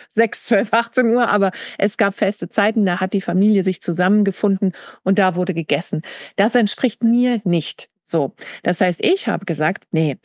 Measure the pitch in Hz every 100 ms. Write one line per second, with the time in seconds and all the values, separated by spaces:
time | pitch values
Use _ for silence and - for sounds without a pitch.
0 | - 214 226 - - 208 208 233 233 -
1 | 233 240 214 202 190 - - - 208 -
2 | 202 - 202 - 180 - 208 214 196 180
3 | 190 196 - 180 208 202 185 180 - 170
4 | 180 214 196 - 202 190 185 - - -
5 | 190 202 185 170 185 170 151 147 - 156
6 | - - - - 214 247 214 - 247 -
7 | 226 240 247 226 175 170 - - - _
8 | - 165 139 - - - - 180 185 170
9 | 285 381 - 165 - 151 156 196 - 160
10 | 156 127